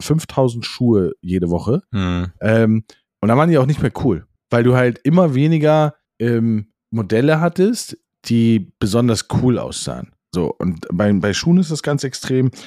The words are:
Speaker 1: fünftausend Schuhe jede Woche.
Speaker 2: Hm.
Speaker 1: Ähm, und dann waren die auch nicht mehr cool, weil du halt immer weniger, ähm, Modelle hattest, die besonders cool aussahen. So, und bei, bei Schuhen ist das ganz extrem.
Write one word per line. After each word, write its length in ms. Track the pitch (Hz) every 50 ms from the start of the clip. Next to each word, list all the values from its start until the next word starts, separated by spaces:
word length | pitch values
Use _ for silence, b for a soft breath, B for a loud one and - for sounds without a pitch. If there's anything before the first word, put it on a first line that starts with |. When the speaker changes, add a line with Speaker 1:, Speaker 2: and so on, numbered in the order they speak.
Speaker 1:
fünftausend 640 | - - 151 160 - - - 143 131 123 117 120 -
Schuhe 480 | - - - 123 120 113 101 92 - - -
jede 300 | - 90 90 92 90 85
Woche. 320 | 87 85 90 101 127 190 - _ -
Speaker 2:
Hm. 360 | 101 92 90 90 90 90 90 - -
Speaker 1:
Ähm, 440 | - 107 110 113 113 110 110 110 - - b b b b _ _
und 80 | - 107
dann 80 | 117
waren 140 | 135 156 175
die 80 | 165 143
auch 80 | 131
nicht 160 | 139 156 - -
mehr 100 | 120 - - -
cool, 220 | 127 92 80 - _ _ _ _ _
weil 140 | 120 120 120
du 100 | 123 127
halt 260 | 127 127 123 117 - -
immer 300 | 139 160 185 180 156 131
weniger, 600 | 131 147 160 165 160 151 151 156 156 151 147 - _ _ _ _ -
ähm, 500 | 113 120 117 117 113 117 110 107 104 - _ _ _ _
Modelle 500 | 113 113 107 90 110 113 131 151 156 156
hattest, 580 | 170 175 165 185 185 214 247 - - - - - _ _ _ _ -
die 480 | - 117 117 117 113 113 107 92 - - -
besonders 480 | 127 101 98 117 123 120 110 - - - - 113 123
cool 160 | 127 120 95
aussahen. 540 | 58 64 - - - - 62 64 64 - _ _ _ _ -
So, 120 | 90 82 - - -
und 280 | - 90 85 82 - -
bei, 220 | - 90 104 104 104
bei 220 | 95 92 101 95
Schuhen 240 | - - 170 175 185
ist 120 | 185 156
das 120 | 160 139 -
ganz 220 | 151 147 139 -
extrem. 460 | 131 - - - - 131 131 131 131 - B B